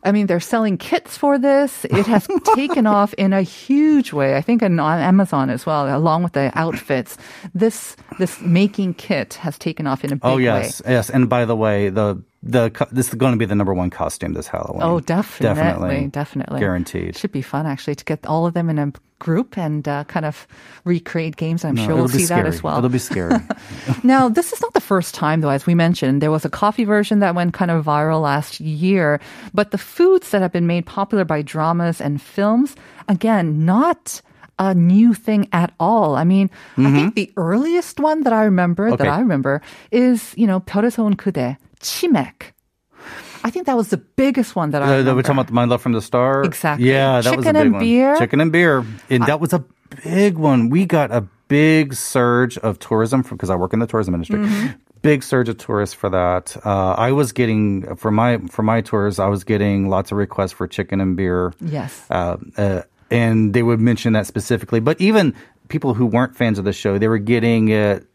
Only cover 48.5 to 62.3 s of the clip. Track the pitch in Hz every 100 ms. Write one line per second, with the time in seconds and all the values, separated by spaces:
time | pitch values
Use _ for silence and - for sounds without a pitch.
48.5 | 165 175 135 117 104 - 127 117 151 165
49.5 | 175 131 _ _ - 160 180 202 165 151
50.5 | 131 117 151 185 165 135 117 98 _ _
51.5 | 143 156 156 147 127 - 135 120 120 123
52.5 | - 110 95 - 110 110 131 127 92 90
53.5 | 92 92 110 113 110 95 85 82 208 208
54.5 | 208 240 - _ _ 151 147 - 131 117
55.5 | 113 - 107 101 - 107 92 90 90 -
56.5 | - 107 98 95 - 117 139 131 117 120
57.5 | 110 107 98 95 - 110 104 120 117 -
58.5 | - 107 113 110 110 101 95 98 101 90
59.5 | 107 104 101 98 95 98 101 98 - 95
60.5 | - 92 - 98 98 95 92 92 90 90
61.5 | 85 170 151 131 - - 92 87